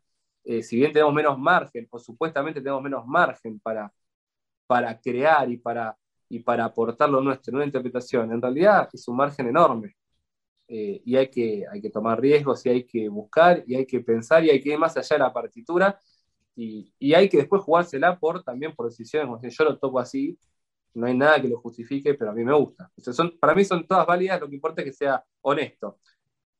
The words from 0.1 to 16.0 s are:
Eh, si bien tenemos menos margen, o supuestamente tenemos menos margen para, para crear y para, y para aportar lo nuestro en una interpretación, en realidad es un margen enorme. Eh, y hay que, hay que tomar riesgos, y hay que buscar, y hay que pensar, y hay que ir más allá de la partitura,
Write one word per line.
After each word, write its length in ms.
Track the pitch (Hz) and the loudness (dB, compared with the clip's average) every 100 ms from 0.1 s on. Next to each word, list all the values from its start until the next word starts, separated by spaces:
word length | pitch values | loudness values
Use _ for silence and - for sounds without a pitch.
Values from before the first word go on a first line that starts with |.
| _ _ _ | _ _ _
Eh, 200 | - 117 | -8 -8
si 140 | 110 117 | -4 0
bien 160 | 147 | 2
tenemos 200 | 147 151 | 4 4
menos 240 | 143 147 131 | 4 0 0
margen, 500 | 143 180 151 120 117 | 2 2 0 -10 -14
o 80 | 117 | -18
supuestamente 600 | 117 113 160 151 147 143 | -16 -8 -6 -4 -6 -6
tenemos 200 | 131 139 | -6 -6
menos 240 | 139 135 117 | -6 -8 -2
margen 540 | 156 165 120 113 107 | 0 0 -2 -12 -12
para, 320 | - 110 104 _ _ _ _ _ _ _ - | -8 -8 -8 _ _ _ _ _ _ _ -2
para 340 | 123 120 113 | 0 0 -6
crear 500 | - 120 143 156 131 | -6 0 4 4 2
y 60 | 120 | -4
para, 400 | 117 117 113 110 _ _ - | -6 -6 -6 -10 _ _ -16
y 100 | 117 | -10
para 260 | 113 117 113 | -2 0 0
aportar 440 | 117 113 117 147 | -2 -2 0 2
lo 120 | 135 | 2
nuestro 300 | 135 131 - | 0 -4 -4
en 60 | 127 | -4
una 80 | 143 | -4
interpretación, 640 | 135 123 123 120 127 113 | -4 -6 -8 -4 -4 -2
en 100 | 117 | -2
realidad 480 | 123 135 190 196 135 | -2 2 4 4 2
es 140 | - - | -6 -8
un 100 | 123 | -2
margen 300 | 143 143 123 | -2 -2 -2
enorme. 480 | 143 165 117 104 _ _ _ _ _ _ _ - | 4 4 2 -8 _ _ _ _ _ _ _ -14
Eh, 320 | 113 107 98 117 | -10 -8 -8 -2
y 100 | 127 | 0
hay 120 | 131 | 0
que, 360 | 123 113 107 95 | 0 -2 -2 -8
hay 100 | 101 | -10
que 80 | 104 | -8
tomar 300 | 107 113 113 | -4 -2 2
riesgos, 460 | 131 147 139 120 - | 4 4 2 -2 0
y 40 | |
hay 160 | 123 123 | 0 0
que 240 | 117 107 | -4 -4
buscar, 540 | 104 - - 170 175 - | -6 -4 4 6 6 0
y 80 | 127 | -4
hay 100 | 131 | -2
que 160 | 123 | -4
pensar, 420 | 120 113 113 165 165 | 0 -2 4 4 6
y 40 | |
hay 100 | 139 | 4
que 80 | 135 | 2
ir 100 | 151 | 0
más 160 | 160 143 | 0 -2
allá 180 | 127 151 | -2 0
de 20 | |
la 100 | 131 | 0
partitura, 640 | 120 113 - 117 175 190 196 | -2 -10 -12 -4 0 0 0